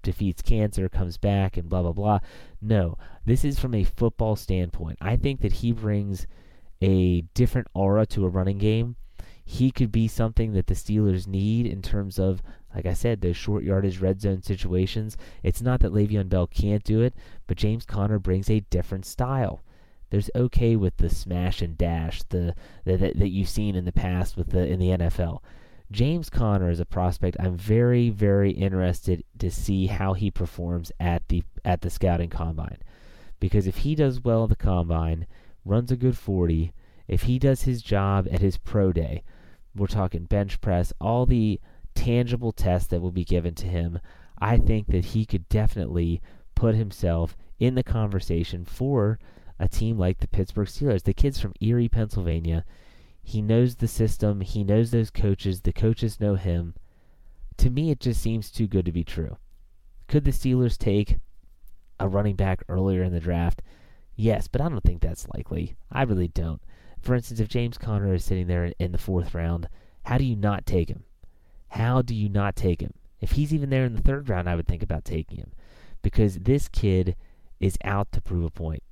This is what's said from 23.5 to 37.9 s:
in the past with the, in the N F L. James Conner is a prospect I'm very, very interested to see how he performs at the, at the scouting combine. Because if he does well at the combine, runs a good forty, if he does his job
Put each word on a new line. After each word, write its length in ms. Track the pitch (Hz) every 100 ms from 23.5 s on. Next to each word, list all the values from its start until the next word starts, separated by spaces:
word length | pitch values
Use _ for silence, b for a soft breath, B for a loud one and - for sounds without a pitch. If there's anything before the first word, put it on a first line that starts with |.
| - 104
in 120 | 92 90
the 60 |
past 440 | - 92 90 92 -
with 140 | 85
the, 160 | 92 85
in 120 | 92
the 140 | 90
N 80 | 90
F 180 | 85 -
L. 240 | 82 - B B B B B
James 380 | 101 131 170 156
Conner 400 | - 110 101 87
is 120 | 85
a 40 |
prospect 540 | 85 - 90 - 92 -
I'm 160 | 92 87
very, 540 | 101 110 120 123 120
very 400 | 104 104 98 101
interested 720 | - 98 92 90 87 - 87 - -
to 120 | 90
see 360 | - - 95 92
how 260 | 95 98
he 180 | 95 98
performs 640 | - 87 - 87 87 82 -
at 260 | 87 85 -
the, 140 | 90 - -
at 160 | - 90
the 80 | 87
scouting 400 | - 92 85 85
combine. 500 | - 82 78 71 - B B B B B B
Because 260 | 98 104 92
if 120 | -
he 160 | 143
does 280 | 156 139 127
well 220 | 123 113
at 60 | 113
the 60 | 110
combine, 720 | - 90 87 82 82 80 85 b b b
runs 260 | 92 107 123
a 60 | 123
good 220 | 123 113
forty, 560 | - 95 85 80 82 b b b b
if 160 | 95
he 160 | 120 127
does 240 | 139 135
his 180 | 131 120
job 480 | -